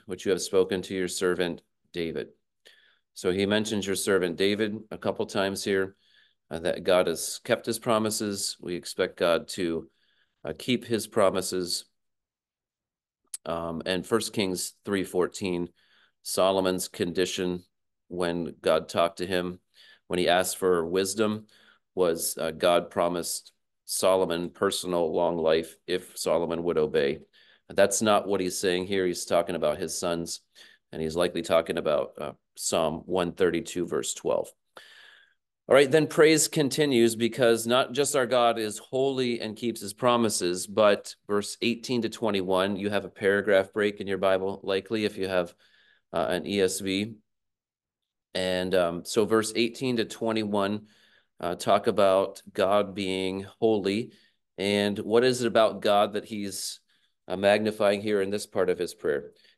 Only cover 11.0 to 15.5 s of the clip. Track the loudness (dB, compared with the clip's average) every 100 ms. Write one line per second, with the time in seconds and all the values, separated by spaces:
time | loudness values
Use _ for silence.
11 | -2 2 2 2 -2 -4 -4 -6 -8 _
12 | _ _ _ _ _ _ _ _ _ _
13 | _ _ _ -14 -8 -6 -6 -6 -2 -2
14 | 0 -2 0 -2 -2 -2 -6 -10 -4 -2
15 | 0 0 -2 -2 -4